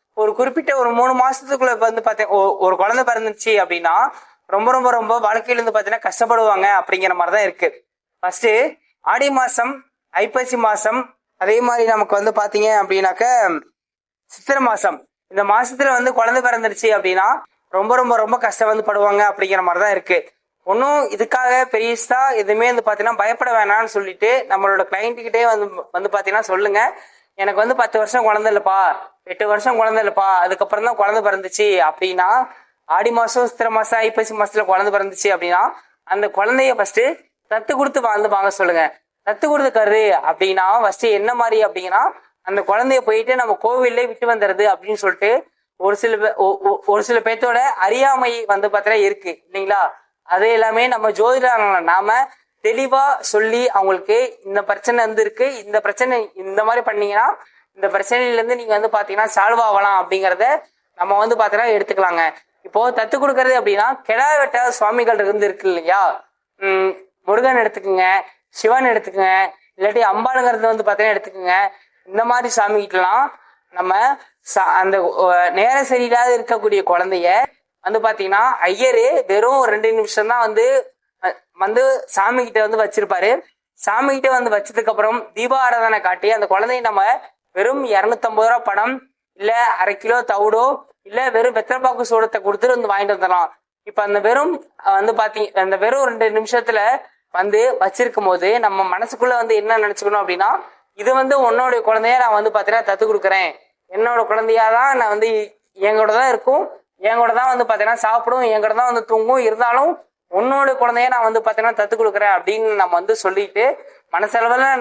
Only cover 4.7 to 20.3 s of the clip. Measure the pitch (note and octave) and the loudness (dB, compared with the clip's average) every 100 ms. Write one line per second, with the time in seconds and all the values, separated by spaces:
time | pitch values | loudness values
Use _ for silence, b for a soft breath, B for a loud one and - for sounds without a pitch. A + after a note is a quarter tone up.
4.7 | C4 B3 A#3+ G#3+ A#3 G#3 A3+ A3+ A#3+ A3+ | 2 2 0 0 -2 0 -2 -2 -2 0
5.7 | A3 G3 A3 G3 - A3+ A#3 A3 F#3+ G3 | -2 -2 -4 -4 -2 0 2 2 2 2
6.7 | G3 F3 F#3+ F#3 F3+ F3 G#3 G3 - E3 | 2 0 -2 0 0 0 0 0 -2 -4
7.7 | - _ _ _ - F3+ - A#3 A3 D4 | -4 _ _ _ -8 -6 -2 0 2 0
8.7 | - _ _ - A#3 C#4+ C4+ B3 - A#3+ | -4 _ _ -2 0 0 0 0 -2 -4
9.7 | C4+ _ _ _ F3 A3+ C4 B3+ B3 A3 | -6 _ _ _ -4 -2 -2 -2 0 0
10.7 | G#3 G#3+ B3 B3 _ _ - F#3+ A3+ B3 | 0 -2 -2 -6 _ _ -6 -2 0 0
11.7 | A#3+ A3+ G#3+ G3+ G3+ G#3+ G#3+ G#3 G#3 G#3+ | 0 0 0 0 0 0 -2 -2 0 2
12.7 | G#3+ F#3+ F#3+ F#3+ F#3 A#3+ B3 G3 D#3 - | 2 2 0 0 0 0 2 0 -2 -10
13.7 | _ _ _ _ _ - - - C#4 B3 | _ _ _ _ _ -20 -14 -4 0 0
14.7 | G#3+ G3 D#3 _ _ _ F#3+ G3+ G#3+ B3 | 0 -2 -4 _ _ _ -4 2 2 0
15.7 | C4 C#4 B3 B3 B3 A3+ B3+ B3 A#3 A3+ | -2 0 2 0 0 2 2 0 0 -2
16.7 | G3+ A3 G#3 F#3 F#3 G#3 C#4 - _ - | 0 0 2 2 0 0 0 -6 _ -6
17.7 | F#3+ G#3+ B3 B3 A#3 A3 A#3+ A3+ - A3 | -2 2 2 2 2 0 0 -2 0 0
18.7 | A3 G#3+ G#3 G3+ G3+ G#3 G3+ F#3+ F#3+ F#3 | 0 0 2 2 2 0 0 -2 0 0
19.7 | F3 G#3 F#3+ - F3 - | 0 0 0 0 -2 -2